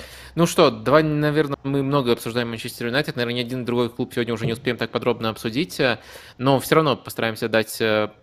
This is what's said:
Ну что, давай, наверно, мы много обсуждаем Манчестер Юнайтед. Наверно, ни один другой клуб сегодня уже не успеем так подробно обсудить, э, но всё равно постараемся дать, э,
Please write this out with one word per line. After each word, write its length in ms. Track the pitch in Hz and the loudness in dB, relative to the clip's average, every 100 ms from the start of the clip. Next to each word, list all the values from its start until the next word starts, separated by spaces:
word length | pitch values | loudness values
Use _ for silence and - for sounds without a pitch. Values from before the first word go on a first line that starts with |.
| - - - | -18 -18 -8
Ну 120 | - 170 | 0 2
что, 240 | - 139 | 6 4
давай, 320 | 110 113 147 | 4 4 4
наверно, 540 | 156 151 151 147 151 139 | 4 2 0 2 0 -2
мы 200 | 139 139 | -2 -2
много 300 | 135 143 120 | 0 0 2
обсуждаем 380 | 117 120 117 117 | 0 0 -4 -4
Манчестер 360 | 113 120 - 120 | -6 -10 -8 -4
Юнайтед. 280 | 127 - 123 | -2 -2 -4
Наверно, 200 | 120 123 | -4 -4
ни 40 | |
один 240 | 117 127 | -4 -6
другой 240 | 120 123 120 | -2 0 0
клуб 240 | - 120 | -2 -6
сегодня 220 | - 117 | -4 -4
уже 100 | 113 113 | -2 -4
не 60 | |
успеем 240 | 117 - 117 | -4 -4 -4
так 140 | 117 | -2
подробно 400 | 120 123 113 113 | -2 0 0 -2
обсудить, 500 | 107 117 117 175 - | -4 -4 -4 -4 0
э, 180 | 135 110 - - - - | 0 0 -6 -20 -18 -4
но 220 | 127 135 | 2 2
всё 140 | - | 4
равно 220 | 156 156 113 | 2 2 -2
постараемся 520 | - - 113 110 117 | -4 -4 -4 -2 0
дать, 320 | 110 110 - | 0 0 -2
э, 300 | 110 107 104 - | 0 2 0 -6